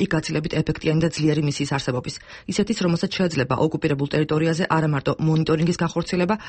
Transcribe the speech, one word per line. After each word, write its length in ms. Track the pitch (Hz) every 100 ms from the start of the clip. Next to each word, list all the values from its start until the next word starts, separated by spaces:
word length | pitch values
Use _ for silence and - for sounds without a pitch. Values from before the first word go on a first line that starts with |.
იქ 60 | -
გაცილებით 380 | 160 - 156 156 160
ეფექტიანი 400 | 156 - 160 156
და 80 | 165 -
ძლიერი 260 | 151 147 147
მისიის 220 | - 143
არსებობის, 420 | 139 - 123 147 - - - -
ისეთის, 260 | 185 202 220
რომელსაც 260 | 185 170 190 -
შეიძლება 380 | 180 147 120 127
ოკუპირებულ 440 | 156 151 156 139 143
ტერიტორიაზე 500 | 151 151 156 165 165 -
არა 200 | 160 156
მარტო 200 | 143 143 -
მონიტორინგის 640 | 160 160 156 156 175 170
განხორციელება, 540 | 170 170 165 180 180 214